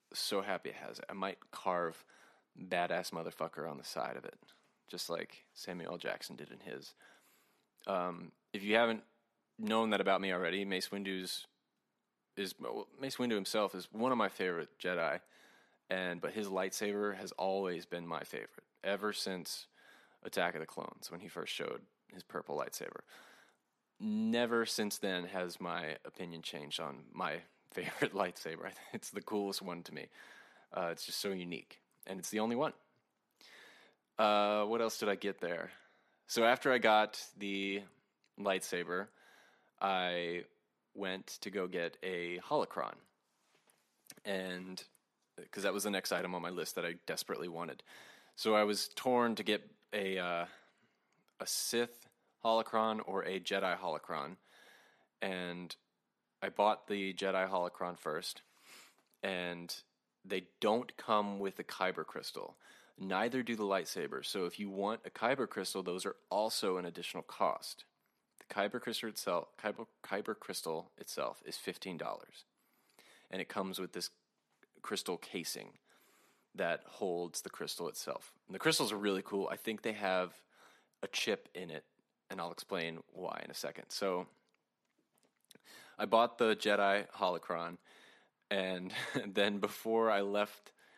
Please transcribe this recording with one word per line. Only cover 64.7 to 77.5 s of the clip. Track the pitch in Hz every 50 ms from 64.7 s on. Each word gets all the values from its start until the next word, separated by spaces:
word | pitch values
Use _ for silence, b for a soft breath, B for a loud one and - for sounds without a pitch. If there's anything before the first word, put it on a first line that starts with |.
| 98 98 98 104 113 - -
a | 90
kyber | - - 110 117 139 135 120 101
crystal, | - 104 92 - - 98 92
those | 90 87 92 -
are | 98 - - _ -
also | 92 104 107 110 - - - 98 92
an | 90 90
additional | 85 85 87 85 - - 85 -
cost. | - - - 104 80 - - - - - - - _ _ _ _ _ _ _ _ _ _
The | - - - -
kyber | 101 98 107 113 120
crystal | - 123 110 - - 110
itself, | 104 - - 127 123 120 117 - _ -
kyber, | - 107 104 - 113 - _ _
kyber | - - 101 101 104 113 107 -
crystal | - - 92 - - 82 80 82 90 - _
itself | - - - - - 69 57 - - -
is | - -
fifteen | - - 95 90 - - 98 87
dollars, | 76 78 57 50 50 50 - - - - _ _ _ b b b b b b b b b b b b b b
and | 92 95
it | 90 -
comes | - 104 95 95 92 92
with | 92 87
this | - 90 85 - - _ _ _ _ _ _ _ _ _ _ - _ -
crystal | - - 107 95 - - 90
casing | 82 - - - 90 80 - - - 50 50 - - _ b b b b b b b b b b b b b -
that | 92 92 85 82 80 -
holds | - - - 107 95 87 87 87 87 - -
the | -
crystal | 95